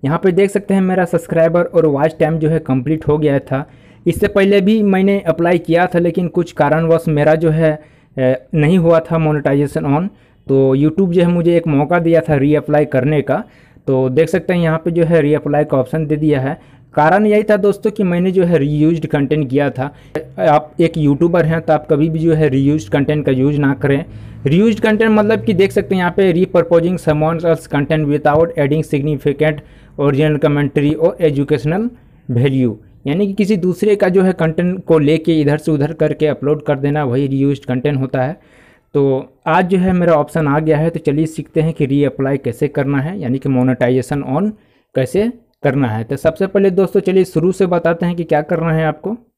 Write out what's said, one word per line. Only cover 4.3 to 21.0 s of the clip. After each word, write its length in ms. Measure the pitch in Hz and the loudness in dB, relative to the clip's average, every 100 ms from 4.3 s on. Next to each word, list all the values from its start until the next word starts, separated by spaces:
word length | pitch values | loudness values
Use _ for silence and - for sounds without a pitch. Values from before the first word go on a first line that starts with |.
| 202 196 202 | 2 4 4
भी 200 | 190 220 | 2 2
मैंने 360 | 208 190 196 202 180 | 2 2 2 0 -2
apply 320 | 160 170 175 | 0 2 0
किया 260 | 165 165 180 | 2 0 2
था, 120 | 170 | 0
लेकिन 280 | 170 165 175 | 0 -2 -2
कुछ 220 | 180 165 | -2 -4
कारणवश 560 | - 151 156 165 165 165 | 0 0 2 2 0 2
मेरा 260 | 147 147 160 | 0 2 2
जो 140 | 165 | 2
है, 220 | 160 160 151 - _ _ - | 2 0 0 -10 _ _ -2
ए, 180 | 131 131 - 160 | 0 0 -2 0
नहीं 220 | 147 185 | 2 2
हुआ 220 | 165 165 | 4 2
था 160 | 165 165 | 2 -2
monetization 680 | 156 151 143 139 143 165 147 | 0 0 0 0 0 -2 -2
on। 180 | 143 190 - _ _ - | -2 -2 -10 _ _ -2
तो 280 | 135 135 135 | 2 2 2
YouTube 340 | 151 156 190 | 0 0 0
जो 100 | 175 | 2
है 60 | 175 | 2
मुझे 280 | 175 170 170 | 2 2 0
एक 100 | 165 | 0
मौका 320 | 143 143 175 | 0 2 0
दिया 220 | 165 165 | 2 0
था 140 | 160 147 | 2 0
रीअप्लाई 480 | 139 151 147 151 151 | 2 0 2 0 2
करने 340 | 139 135 151 | 0 0 0
का। 220 | 135 147 233 _ _ - - | 0 -4 -4 _ _ -14 -2
तो 200 | 131 131 | 0 0
देख 200 | 127 165 | 2 0
सकते 240 | 185 160 | 0 -2
हैं 80 | 180 | 0
यहाँ 200 | 165 160 175 | 0 -2 -2
पे 60 | |
जो 120 | 170 | -2
है 180 | 165 170 | 2 2
रीअप्लाई 440 | 147 147 147 147 151 | 2 0 0 -2 0
का 120 | 139 | 0
ऑप्शन 300 | 131 160 151 | -2 -4 -2
दे 80 | 151 | -2
दिया 240 | 151 143 | 0 0
है। 180 | 131 165 - - - - | -2 -8 -14 -20 -8 0
कारण 300 | 151 185 214 | 2 4 2
यही 180 | 208 | 2
था 120 | 214 208 | 2 0
दोस्तों 340 | 202 196 220 | 2 0 -4
कि 120 | 202 | -2
मैंने 280 | 185 175 185 | -2 0 0
जो 120 | 185 | 0
है 140 | 175 165 | 2 2
reused 480 | 139 151 151 170 147 | 0 0 0 0 -2
content 420 | 151 139 151 139 | -2 0 -2 0
किया 200 | 135 143 | 0 -2
था। 240 | - 135 - - - - - | -4 -8 -10 -14 -14 -12 -2
आप 320 | 180 151 151 - | 2 2 0 -2
एक 180 | 165 | -2
YouTuber 480 | 165 | 2